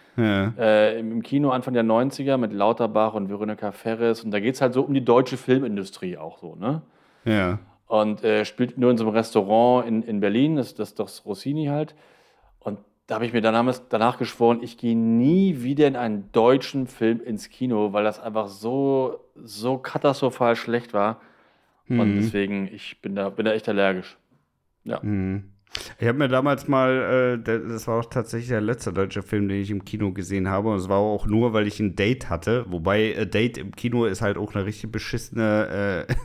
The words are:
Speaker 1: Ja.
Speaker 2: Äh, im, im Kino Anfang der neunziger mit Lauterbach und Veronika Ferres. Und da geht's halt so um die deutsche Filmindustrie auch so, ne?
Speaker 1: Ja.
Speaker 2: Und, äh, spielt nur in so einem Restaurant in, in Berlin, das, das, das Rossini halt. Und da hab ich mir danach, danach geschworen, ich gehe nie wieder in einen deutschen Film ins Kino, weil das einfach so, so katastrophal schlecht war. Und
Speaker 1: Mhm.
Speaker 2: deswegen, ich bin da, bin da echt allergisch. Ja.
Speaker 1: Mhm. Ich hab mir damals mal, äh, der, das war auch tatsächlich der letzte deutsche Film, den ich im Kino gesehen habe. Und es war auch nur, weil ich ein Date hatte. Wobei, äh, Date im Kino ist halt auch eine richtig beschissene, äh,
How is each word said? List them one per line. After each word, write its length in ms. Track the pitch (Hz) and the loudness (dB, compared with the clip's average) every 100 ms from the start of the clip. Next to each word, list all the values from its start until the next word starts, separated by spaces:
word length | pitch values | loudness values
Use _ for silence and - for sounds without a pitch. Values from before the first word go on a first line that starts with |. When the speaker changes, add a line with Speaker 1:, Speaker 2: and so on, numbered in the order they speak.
| _ - | _ 0
Speaker 1:
Ja. 360 | 110 98 98 113 | 2 2 0 2
Speaker 2:
Äh, 400 | 113 107 107 113 | 4 6 4 2
im, 140 | 113 | -4
im 100 | 117 | -6
Kino 280 | - 139 143 | -2 0 2
Anfang 240 | 127 135 | 0 0
der 80 | 120 | 0
neunziger 560 | 113 113 135 - 139 131 | 4 4 2 -2 -2 0
mit 120 | 110 | 0
Lauterbach 640 | 104 101 117 113 107 110 | 2 2 2 0 2 2
und 160 | 107 98 | 0 -6
Veronika 420 | 101 107 104 104 | -6 -6 -6 -8
Ferres. 540 | 98 113 113 117 113 | -6 -6 0 0 0
Und 60 | 113 | -2
da 100 | 101 | -2
geht's 220 | 110 131 | -2 0
halt 100 | 131 | 0
so 80 | 123 | 2
um 120 | - | 0
die 100 | 139 | 0
deutsche 320 | 120 120 131 127 | 6 6 4 -2
Filmindustrie 800 | - 131 127 101 95 - 92 80 | 2 2 2 -4 -6 -10 -10 -10
auch 220 | 80 - | -12 -14
so, 160 | 85 82 | -18 -8
ne? 240 | 104 156 - _ _ _ 113 | -4 -4 -8 _ _ _ -2
Speaker 1:
Ja. 320 | 107 104 95 - _ - | 0 0 -2 -8 _ -2
Speaker 2:
Und, 380 | 110 107 104 | 0 0 0
äh, 220 | 113 107 104 | 0 0 0
spielt 320 | - 120 131 | -4 -4 2
nur 120 | 123 | 2
in 60 | 117 | 4
so 80 | |
einem 100 | 110 | 2
Restaurant 720 | 110 110 113 95 110 123 123 117 | 0 2 2 4 4 6 4 2
in, 160 | 113 | -2
in 180 | 113 104 | -2 -2
Berlin, 360 | 101 110 151 151 | 0 2 2 0
das, 180 | 117 | -4
das, 200 | - 104 | -6 -10
das 320 | - 101 - - | -8 -10 -10 -10
Rossini 400 | 98 131 151 147 | -8 -6 -4 -2
halt. 280 | 147 151 - _ _ _ _ _ _ | -2 -4 -10 _ _ _ _ _ _
Und 180 | - 104 _ _ - | -10 -10 _ _ -8
da 100 | 110 | -4
hab 60 | |
ich 100 | 117 | -2
mir 80 | 117 | 0
danach, 320 | 110 113 127 123 - | 2 2 0 -2 -4
danach 260 | 110 113 - | 0 2 0
geschworen, 440 | 120 - 117 117 | -6 2 2 2
ich 160 | 117 - | -4 -6
gehe 180 | 117 117 | -2 0
nie 680 | 113 117 131 185 196 143 | 2 4 4 4 4 0
wieder 240 | 120 143 147 | -2 2 2
in 100 | 131 | 2
einen 360 | 117 104 98 | -4 -4 -2
deutschen 540 | 113 117 135 - 139 127 | 4 6 4 2 -4 -4
Film 340 | - 113 117 | 0 0 0
ins 300 | 123 107 - | -4 -10 -10
Kino, 420 | - 127 110 104 | -6 -2 0 0
weil 100 | 101 | 2
das 160 | 107 104 | 0 -2
einfach 300 | 117 107 101 | -6 -4 -4
so, 720 | 98 110 135 139 135 127 107 _ | -6 -4 0 2 2 0 -6 _
so 420 | - 113 101 120 131 | -20 -18 -6 -4 -4
katastrophal 800 | - 147 147 135 131 - 120 117 | -4 0 0 2 -2 2 2 2
schlecht 380 | - 117 117 | 0 -4 -2
war. 260 | 101 104 113 - _ _ _ _ _ - | 0 0 -2 -14 _ _ _ _ _ -2
Und 240 | 120 110 | 2 2
Speaker 1:
Mhm. 20 | 101 | 2
Speaker 2:
deswegen, 520 | 110 104 98 101 98 | 0 0 -2 -4 -6
ich 280 | 107 - - | -10 -18 -12
bin 120 | 98 | -8
da, 140 | 98 98 | -4 -6
bin 160 | 101 | -2
da 80 | 107 | -2
echt 160 | 110 - | -2 -2
allergisch. 480 | 101 98 92 90 - _ _ _ _ _ _ | 0 2 0 -6 -18 _ _ _ _ _ _
Ja. 140 | 117 117 | -8 -6
Speaker 1:
Mhm. 480 | 107 101 95 98 98 _ _ - - - | -4 -2 -2 -4 -8 _ _ -14 -14 -2
Ich 80 | 113 | 0
hab 80 | 135 | 2
mir 100 | 139 | 2
damals 400 | 131 143 139 - | 2 2 0 2
mal, 680 | 135 131 131 98 127 127 120 | 2 4 2 2 2 2 0
äh, 40 | |
der, 160 | 110 113 | -2 -2
das 280 | - 113 110 | -2 -8 -2
war 140 | 113 | -2
auch 60 | 117 | -2
tatsächlich 420 | 127 110 117 120 | -6 -4 -6 -2
der 140 | 113 | -2
letzte 300 | 107 120 110 | 0 -2 -4
deutsche 280 | 92 98 104 | -2 -2 -4
Film, 260 | - 107 101 | -4 -2 0
den 120 | 98 | -2
ich 100 | 98 | -2
im 140 | 101 | -6
Kino 260 | - 107 104 | -6 -4 -2
gesehen 360 | 98 90 98 95 | -4 -4 -2 0
habe. 220 | 98 110 | 0 0
Und 60 | 101 | 0
es 100 | 92 | 2
war 100 | 98 | 2
auch 280 | 107 104 104 | 2 0 2
nur, 260 | 107 120 | 2 2
weil 140 | 110 104 | 2 0
ich 120 | - | 0
ein 140 | 104 | -4
Date 360 | 85 101 127 - | 0 0 0 -2
hatte. 340 | 85 107 120 101 | -4 0 -2 -2
Wobei, 440 | 87 85 104 110 | -2 0 2 2
äh, 140 | 98 98 | 0 -2
Date 320 | 104 120 120 | 0 0 -2
im 140 | 95 - | -12 -6
Kino 300 | 123 120 113 | -2 0 0
ist 160 | 92 | 0
halt 160 | 104 101 | -2 -2
auch 160 | 104 | -4
eine 100 | 104 | -4
richtig 260 | 98 104 113 | -4 -6 -8
beschissene, 1160 | 110 - 117 - 117 110 107 - 98 101 92 - | -8 -6 -8 -6 -2 2 2 0 -2 -2 -2 -2
äh, 40 | 123 | -2